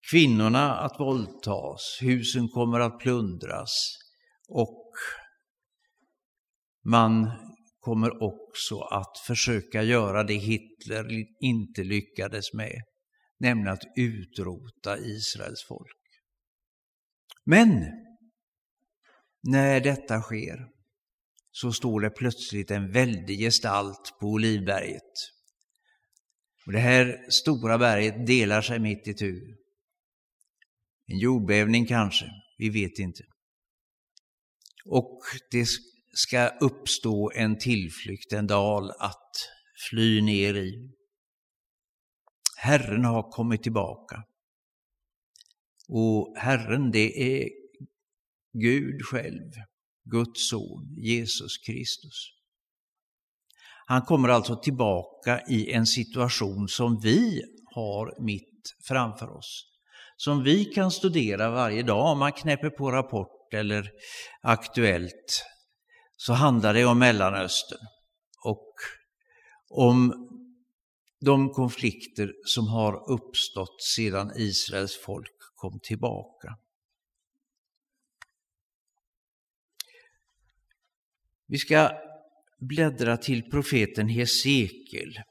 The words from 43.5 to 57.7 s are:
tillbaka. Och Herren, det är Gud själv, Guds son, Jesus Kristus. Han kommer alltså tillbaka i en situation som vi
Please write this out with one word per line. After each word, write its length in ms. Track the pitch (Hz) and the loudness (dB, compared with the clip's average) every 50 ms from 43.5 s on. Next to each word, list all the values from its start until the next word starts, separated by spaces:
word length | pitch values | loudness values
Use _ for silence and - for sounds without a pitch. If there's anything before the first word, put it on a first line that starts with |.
| 113 107 - | 0 -2 -2
tillbaka. 600 | 120 113 107 95 80 - - - - - 110 107 _ _ _ _ _ _ _ _ _ _ _ _ _ _ _ _ _ _ _ _ _ _ - _ _ _ _ _ _ _ _ _ | -2 -2 -2 -2 -2 -6 -12 -14 -16 -16 -16 -16 _ _ _ _ _ _ _ _ _ _ _ _ _ _ _ _ _ _ _ _ _ _ -20 _ _ _ _ _ _ _ _ _
Och 500 | - 156 113 113 113 110 107 107 - - | -4 -2 0 2 2 2 0 -2 -4 -8
Herren, 540 | - - 127 135 120 117 110 110 135 143 123 | -4 0 0 0 0 0 -2 -2 0 0 2
det 500 | 113 110 110 107 - - 131 127 135 135 | 4 2 2 2 0 -2 -2 0 0 -2
är 80 | 127 - - - - - _ _ - - _ _ _ _ _ _ _ _ _ _ _ _ - | -4 -6 -8 -14 -20 -20 _ _ -20 -20 _ _ _ _ _ _ _ _ _ _ _ _ -6
Gud 480 | 113 110 120 127 143 143 131 - 139 113 | 0 2 2 2 2 0 -4 -8 -8 -10
själv, 460 | - 139 123 - - - - - - - 117 104 _ _ _ _ _ _ _ _ 117 | -8 -6 -6 -6 -8 -10 -12 -14 -16 -18 -18 -20 _ _ _ _ _ _ _ _ -4
Guds 380 | 110 117 117 117 117 - - - | -2 -2 -2 -2 -4 -4 -4 -4
son, 460 | 120 107 - - - - - - 156 | -4 -4 -6 -8 -12 -16 -16 -16 -14
Jesus 600 | - 113 110 117 117 117 104 - - - - - | -8 -2 -2 -2 0 -2 -4 -6 -6 -6 -10 -12
Kristus. 720 | - - - 113 127 123 - - - - 151 - - - - _ _ _ _ _ _ _ _ _ _ _ _ _ _ _ _ _ _ _ _ _ _ _ _ - _ - - - - - | -12 -10 -10 -10 -8 -6 -8 -8 -8 -12 -16 -16 -16 -16 -16 _ _ _ _ _ _ _ _ _ _ _ _ _ _ _ _ _ _ _ _ _ _ _ _ -20 _ -20 -20 -20 -20 -4
Han 160 | - 127 127 | 0 0 0
kommer 280 | 123 - 170 143 127 120 | 4 4 4 4 6 6
alltså 320 | 123 117 107 - 120 - | 6 4 4 0 -6 -2
tillbaka 800 | - 151 135 127 123 104 95 90 - - - - - 120 123 123 - | -2 -4 0 2 2 2 2 0 -2 -8 -18 -6 -2 -2 -2 -2 -2
i 240 | - 135 110 107 - | 0 0 0 0 0
en 140 | 127 117 113 | 0 2 2
situation 840 | 110 - 127 113 - - 131 123 123 - - 113 98 98 98 101 | 2 0 -2 -4 -4 -2 -2 -2 0 0 -2 -2 -4 -2 -4 -4
som 320 | 95 - - 120 120 117 107 107 | -4 -2 -2 0 0 0 2 4
vi 380 | 107 123 196 240 226 180 131 - - - - _ _ | 4 4 6 4 2 0 -4 -6 -10 -18 -20 _ _